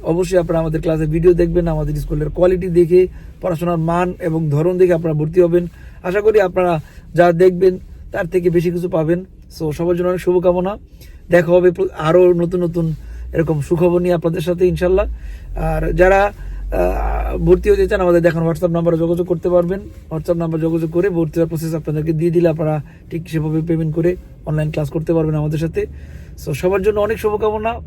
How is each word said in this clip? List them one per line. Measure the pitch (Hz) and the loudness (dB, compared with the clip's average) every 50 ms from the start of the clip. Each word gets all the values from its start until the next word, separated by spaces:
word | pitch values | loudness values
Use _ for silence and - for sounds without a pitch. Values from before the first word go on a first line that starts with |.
| - - | -2 -2
অবশ্যই | 165 175 185 170 190 180 | -2 0 0 2 2 0
আপনারা | 165 170 170 165 | 2 2 0 0
আমাদের | 160 160 156 160 160 | 0 -2 -4 -2 -2
ক্লাসের | 165 160 156 156 151 151 | -2 -2 0 0 0 0
ভিডিও | 170 165 180 175 165 | 4 4 4 4 4
দেখবেন, | 175 170 165 175 175 170 160 | 2 2 2 0 0 0 -2
আমাদের | 156 151 147 147 147 | -2 -2 -4 -4 -6
স্কুলের | 143 - 165 151 151 147 - | -4 -4 -4 -4 -4 -4 0
কোয়ালিটি | 165 180 185 190 180 185 185 165 175 | 2 2 2 2 0 -2 0 2 2
দেখে, | 175 160 180 180 185 180 - - - - - - | 4 6 6 4 4 4 -2 -14 -18 -18 -18 -8
পড়াশোনার | - 185 170 151 175 175 175 165 160 165 | -4 -4 -4 -2 -2 -2 -2 0 0 0
মান | 170 175 180 180 175 - 180 165 | 0 0 0 -2 -4 -6 -4 -2
এবং | 160 160 165 151 143 | -2 -2 -2 0 0
ধরন | 147 160 180 185 180 | 0 0 0 2 2
দেখে | 185 180 175 160 | 4 4 4 2
আপনারা | 170 160 156 151 | 0 -2 -2 -2
ভর্তি | 151 156 165 185 175 | -2 0 2 2 4
হবেন। | 170 170 175 175 170 - - - - - - - 180 | 4 4 0 0 -2 -10 -16 -20 -20 -20 -10 -8 -4
আশা | 180 208 202 | -2 2 2
করি | 220 214 214 190 180 | 2 2 2 0 0
আপনারা | 180 185 180 180 170 156 - - - - - - - 160 | 0 0 0 2 0 -2 -4 -10 -20 -20 -20 -6 2 4
যা | 170 175 170 165 | 4 4 6 6
দেখবেন, | 185 185 185 175 190 185 185 190 - - - - - - | 4 4 4 4 2 2 2 0 -10 -16 -18 -18 -16 -10
তার | - 196 196 165 | -6 -6 -6 -2
থেকে | 180 185 175 180 165 | -2 0 0 2 0
বেশি | 175 165 180 175 | 2 0 0 -2
কিছু | 175 175 175 190 | -2 -4 -2 -2
পাবেন। | 160 156 156 175 180 190 - - - - - - | -2 0 0 -2 -2 -4 -12 -20 -20 -20 -20 -12
So, | - 165 151 147 143 | -8 -8 -6 -4 -4
সবার | 170 175 180 | -2 -2 0
জন্য | 175 175 180 | 0 0 -2
অনেক | 185 180 - | -2 0 0
শুভকামনা। | 185 180 180 175 180 175 180 180 190 208 - - - - - - - - - - - 175 | 0 0 2 2 2 2 2 -2 -4 -6 -8 -12 -20 -20 -20 -20 -20 -20 -20 -4 2 2
দেখা | 175 175 165 175 | 4 4 6 4
হবে | 180 175 180 170 | 6 6 4 2
প্র-, | 185 190 185 - - 156 156 | 2 -4 -4 -4 -4 0 4
আরও | 165 180 180 180 180 170 | 6 6 6 6 4 2
নতুন | 170 170 180 180 175 | 0 -2 -2 -2 -2
নতুন | 170 170 175 165 160 156 - - - - - - - - | -2 -2 -2 -2 -2 -4 -6 -10 -14 -14 -12 -12 -6 -2
এরকম | - 160 151 160 147 135 - | -2 0 0 0 -2 0 -2
সুখবর | 175 156 180 175 175 180 175 | 0 2 2 2 2 2 2
নিয়ে | 180 175 165 | 2 0 0
আপনাদের | 165 170 165 185 151 175 | 0 -2 -2 -2 -2 -4
সাথে, | 175 175 190 180 | 0 2 2 0
ইনশাল্লাহ। | 165 151 180 180 185 196 214 - - - - - - - - - - - 160 160 | 2 0 0 2 2 2 0 -2 -6 -10 -10 -12 -14 -14 -12 -10 -8 -4 -4 -2
আর | 160 156 160 160 165 160 | -2 -2 -2 -2 2 4
যারা, | 180 185 196 196 202 | 6 6 6 4 2
আহ, | 202 202 - - - - - - - - - 90 - 185 - - - - - - - - 180 165 | 0 -2 -8 -12 -12 -10 -10 -8 -6 -2 0 0 0 0 -2 -2 -2 -2 -2 -4 -4 -4 -2 4
ভর্তি | 165 180 180 - 214 | 4 4 4 4 2
হতে | 202 196 190 185 | 2 2 2 0
চান, | 202 196 185 | 0 0 2
আমাদের | 175 175 170 165 | 4 4 4 4
দেখানো | 170 160 165 165 165 | 2 2 2 0 -2
WhatsApp | 165 160 180 175 165 | -2 0 -2 0 0
নাম্বারে | 170 170 170 165 160 | 2 2 2 2 2
যোগাযোগ | 165 165 175 175 175 175 | 0 0 0 -2 0 -2
করতে | 175 165 - 180 180 | -4 -2 -2 2 2
পারবেন। | 175 175 170 190 202 208 - - - - - | 2 2 2 -2 -6 -8 -12 -18 -18 -14 -8
WhatsApp | 160 160 151 - 175 170 | -8 -8 -2 -2 -2 -2
নাম্বার | 170 160 160 156 160 | -2 -2 -2 -2 -2
যোগাযোগ | 165 165 165 165 160 160 | 0 0 -2 -2 -2 -2
করে | 170 180 202 180 165 | 0 0 0 0 0
ভর্তি | 170 151 - | -2 -2 0
হওয়ার | 170 165 160 | -2 -2 -2
প্রসেস | 170 156 160 160 160 160 | -2 -6 -6 -4 -6 -6
আপনাদেরকে | 147 - 151 156 151 165 | -6 -4 -4 -4 -2 -2
দিয়ে | 160 151 165 175 | -2 0 -2 0
দিলে, | 160 175 170 170 156 | 2 2 2 2 2
আপনারা | 160 160 156 156 151 139 - - - - - | 0 -2 -2 -2 -4 -6 -10 -18 -20 -16 -10
ঠিক | - 165 165 - | -10 -10 -10 -6
সেভাবে | 156 160 151 156 156 160 160 170 | -4 -4 -2 -2 -2 -2 -2 -2
পেমেন্ট | 165 160 165 156 151 | -2 -2 -2 -2 -2
করে | 165 160 180 180 185 - - - - - 165 | 0 0 0 -2 -2 -10 -20 -20 -14 -8 -4
অনলাইন | 151 156 151 151 156 | -2 -2 -2 -2 -2
ক্লাস | 156 151 139 | -4 -6 -4
করতে | - 170 156 - 170 | -4 -6 -2 0 0
পারবেন | 165 156 156 156 151 | 0 0 0 -2 -2
আমাদের | 151 156 156 151 165 | -2 -2 -2 -4 -4
সাথে। | 165 165 202 208 220 - - - - - - - - - - | -4 -4 -6 -6 -6 -10 -16 -16 -16 -16 -18 -18 -18 -18 -14
So, | - - 147 131 | -8 -8 -6 -2
সবার | 180 180 196 202 185 | 0 0 0 2 0
জন্য | 214 208 214 208 | 0 0 0 0
অনেক | 208 226 196 | 0 -2 -2
শুভকামনা। | - 214 208 208 220 214 214 220 214 226 233 233 - | -2 -2 -2 0 0 -2 -2 -2 -4 -4 -6 -6 -12